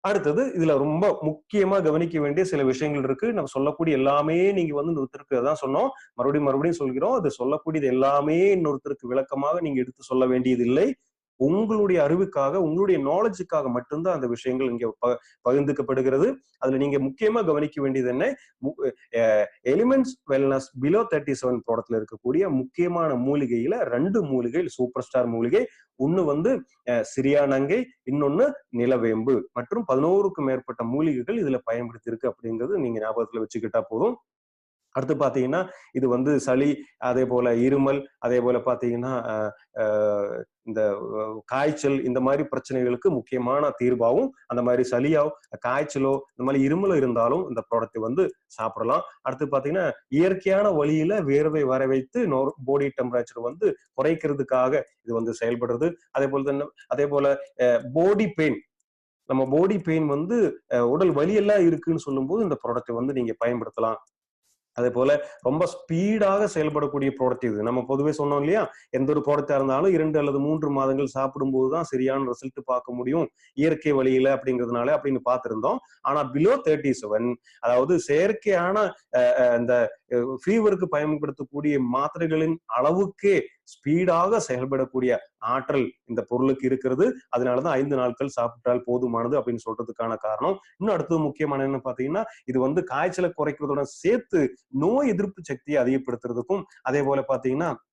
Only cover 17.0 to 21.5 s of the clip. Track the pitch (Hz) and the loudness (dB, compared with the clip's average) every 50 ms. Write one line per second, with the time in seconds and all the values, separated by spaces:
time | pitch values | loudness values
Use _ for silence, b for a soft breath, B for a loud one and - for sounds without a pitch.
17 | 131 135 131 _ 220 214 220 233 214 160 156 147 151 147 - 151 139 135 131 131 | -2 -2 -4 _ -2 0 0 0 0 0 0 0 0 -4 -4 -4 -4 -2 -2 0
18 | 127 123 123 131 175 254 277 b b b b _ 127 135 - - 143 131 - _ | -2 -2 0 0 -2 -2 -4 b b b b _ -8 -8 -6 -4 -4 -4 -4 _
19 | - _ - 117 117 113 107 107 104 - _ _ _ 123 135 175 226 247 269 269 | -18 _ -2 0 2 4 4 2 2 0 _ _ _ 0 2 2 2 2 2 2
20 | 262 254 - _ _ - 139 135 139 135 135 135 135 - _ 131 127 143 170 214 | 2 0 -4 _ _ -2 0 2 2 2 0 0 -4 -6 _ -4 0 2 2 2
21 | 233 156 165 151 147 147 135 123 - 127 | 2 0 -2 -4 -2 -2 -4 -2 -2 -2